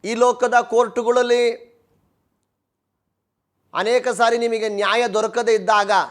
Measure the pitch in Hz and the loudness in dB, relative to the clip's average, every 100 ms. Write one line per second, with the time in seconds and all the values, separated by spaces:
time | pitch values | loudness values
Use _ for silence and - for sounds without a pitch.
0 | 196 233 247 240 247 240 233 226 233 240 | -6 0 0 2 0 0 2 0 0 -2
1 | 226 247 247 240 240 226 - _ _ _ | 0 0 2 2 0 -2 -16 _ _ _
2 | _ _ _ _ _ _ _ _ _ _ | _ _ _ _ _ _ _ _ _ _
3 | _ _ _ _ _ _ _ - 208 247 | _ _ _ _ _ _ _ -4 0 0
4 | 247 202 233 233 233 226 220 202 202 226 | -2 0 0 2 -2 -2 -4 -2 -2 0
5 | 240 202 220 240 233 220 190 214 202 196 | 0 -2 -2 -2 0 0 2 0 2 0
6 | 156 | 0